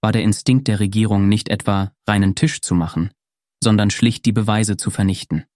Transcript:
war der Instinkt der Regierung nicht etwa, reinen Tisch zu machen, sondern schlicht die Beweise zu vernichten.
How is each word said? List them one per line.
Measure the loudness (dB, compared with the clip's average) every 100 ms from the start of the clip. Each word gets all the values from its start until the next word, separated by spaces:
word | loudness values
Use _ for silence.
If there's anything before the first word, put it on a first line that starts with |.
war | 0
der | 0
Instinkt | 0 0 2 0 0
der | -2
Regierung | 0 0 0 2 2
nicht | 2 0
etwa, | -4 -2 -2 -2 _ 0
reinen | 2 2 2
Tisch | -2 -2
zu | -2
machen, | -2 0 -4 -6 _ _ _ _ _
sondern | 2 2 2
schlicht | 0 -2 0 -2
die |
Beweise | 0 0 0 0 -2
zu | -4
vernichten. | -2 -2 -2 -4 -6 -6